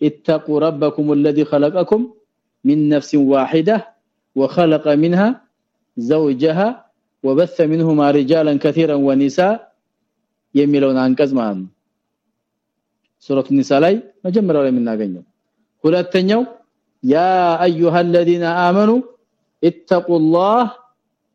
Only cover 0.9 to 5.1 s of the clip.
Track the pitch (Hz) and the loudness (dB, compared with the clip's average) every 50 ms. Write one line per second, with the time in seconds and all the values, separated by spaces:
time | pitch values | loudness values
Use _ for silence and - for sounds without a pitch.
0.9 | 147 - 147 147 147 143 147 151 143 151 151 147 - 143 143 151 175 185 175 - | -2 -2 -2 -2 0 0 0 0 0 0 0 0 0 0 0 0 0 -2 -2 0
1.9 | 214 220 240 254 - _ _ _ _ _ _ _ _ _ - 131 147 156 151 147 | 0 -2 -2 -4 -10 _ _ _ _ _ _ _ _ _ -2 0 0 2 2 2
2.9 | 151 143 135 - - 147 139 135 139 135 131 127 160 160 160 185 220 214 - - | 0 0 0 0 0 0 2 2 2 2 0 0 0 0 0 0 0 -2 -4 -8
3.9 | - _ _ _ _ _ _ _ _ 135 135 175 - 180 175 160 156 147 - 151 | -16 _ _ _ _ _ _ _ _ -4 -2 -2 0 0 2 2 2 0 0 0
4.9 | 147 147 156 170 | 0 2 2 0